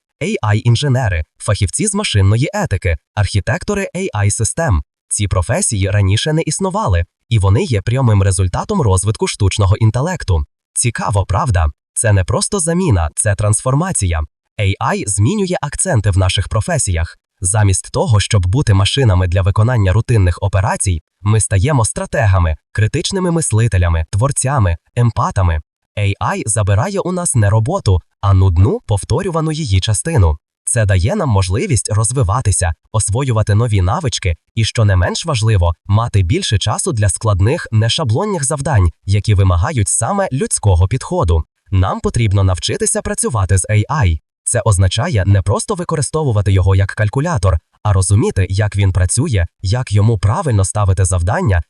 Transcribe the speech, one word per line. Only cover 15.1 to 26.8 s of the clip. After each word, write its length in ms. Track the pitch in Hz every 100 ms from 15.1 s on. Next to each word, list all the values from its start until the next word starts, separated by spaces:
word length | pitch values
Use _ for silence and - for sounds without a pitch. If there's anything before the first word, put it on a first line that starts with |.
| - 110 214 190 180
акценти 500 | 143 - 190 135 101
в 60 | 90
наших 300 | 90 - -
професіях. 680 | 110 139 175 - 85 82 - _ _
Замість 500 | 92 107 101 92 -
того, 280 | 123 175 101
щоб 260 | - 107 90
бути 280 | 117 147
машинами 540 | 98 98 - 123 92 92
для 140 | 92
виконання 520 | 98 98 113 123 98
рутинних 440 | 101 - 117 90 -
операцій, 600 | 101 101 101 190 - 82 - _
ми 180 | 101 107
стаємо 460 | - 98 120 143 110
стратегами, 720 | - 190 160 107 95 82 76 _
критичними 600 | - 107 147 - 196 180
мислителями, 760 | 165 - 107 117 92 87 82 78
творцями, 680 | 101 135 - 127 104 92 82 _ -
емпатами. 640 | 120 - 156 139 87 78 - _ _ -
A 160 | 101 101
I 220 | 123 196 104
забирає 540 | 113 101 98